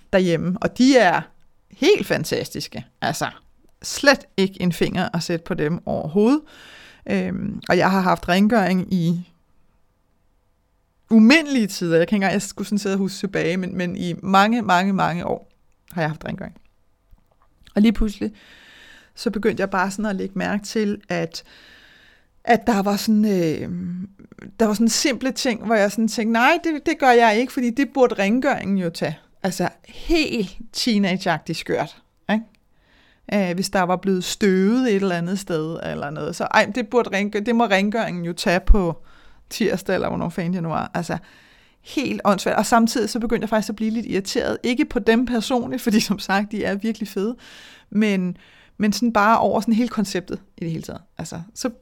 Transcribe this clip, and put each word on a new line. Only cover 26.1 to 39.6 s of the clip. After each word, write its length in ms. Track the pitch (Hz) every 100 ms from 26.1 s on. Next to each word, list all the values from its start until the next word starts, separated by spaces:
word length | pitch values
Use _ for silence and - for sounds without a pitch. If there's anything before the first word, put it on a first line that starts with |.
| 240 220
"Nej, 260 | 226 262 339
det, 220 | 330 294 339
det 120 | 302
gør 120 | 262
jeg 260 | 240 233 214
ikke, 160 | 254
fordi 180 | 277 240
det 180 | 233 277
burde 200 | 269 247
rengøringen 640 | 202 196 254 285 - 190 196
jo 120 | 175
tage." 280 | - 147 156 _ _
Altså, 260 | 190 - 175 - -
helt 720 | - - 330 277 233 190 - -
teenageagtigt 840 | - 247 202 196 190 185 151 - 160
skørt, 440 | - 160 - - _ _ -
ikke? 1200 | 220 - _ _ _ _ _ _ _ - 208 180
Øh, 40 |
hvis 160 | 175 196
der 120 | 196
var 140 | 175 180
blevet 280 | 196 185
støvet 560 | - - 202 185 190 254
et 120 | 254
eller 220 | 196 196 170
andet 220 | 175 196
sted, 400 | 185 160 160 165
eller 280 | 160 156 147
noget, 260 | 151 151 170
så, 80 |
"Ej, 260 | - 220 208
det 140 | 247 226
burde 220 | 240 -
rengø-, 320 | 196 202 214 214
det 100 | 233
må 100 | 220
rengøringen 580 | 190 208 226 175 175
jo 80 | 170
tage 280 | 170 196 180
på 420 | 185 208 170 147 - - - - _
tirsdag," 440 | -